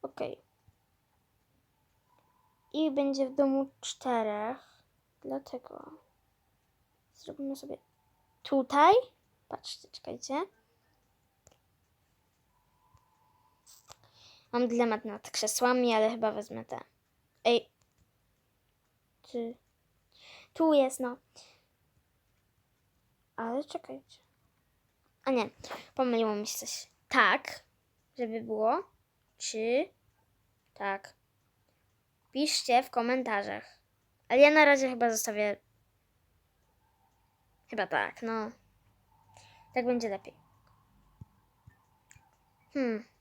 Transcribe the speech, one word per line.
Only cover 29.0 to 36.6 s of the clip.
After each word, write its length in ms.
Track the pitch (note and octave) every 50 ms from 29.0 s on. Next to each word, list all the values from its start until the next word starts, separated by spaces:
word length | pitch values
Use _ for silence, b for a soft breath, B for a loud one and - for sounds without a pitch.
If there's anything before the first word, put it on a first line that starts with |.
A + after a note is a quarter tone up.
| _ _ _ _ _ _ _
Czy 520 | _ - - - A3 A3 A#3 A#3+ C4+ E4+ - _ _ _ _ _ _ _ _ _ _ _ _ _ _ _ _ _
tak? 400 | - - G3+ - D4 - - - _ _ _ _ _ _ _ _ _ _ _ _ _ _ _ _ _ _ _ _ _ _ _
Piszcie 520 | _ B3+ D4+ D4+ - - - - A#3+ B3 C4+
w 60 | -
komentarzach. 880 | - B3 A#3 A#3+ B3+ C4 B3 B3 G#3+ G3+ G3+ G#3 G3+ G#3+ - - - _ _ _ _ _ _ _ _ _ _ _
Ale 100 | - B3+
ja 100 | C#4+ D4
na 160 | D4+ D#4 D4+
razie 240 | C#4+ C#4+ C4+ C4+ B3+
chyba 200 | B3+ A#3 A#3+ A#3
zostawię. 480 | A3+ A3+ - - G#3+ G#3 G#3 G#3 G3+ - _ _ _ _ _ _ _ _ _ _ _ _ _ _ _ _ _ _ _ _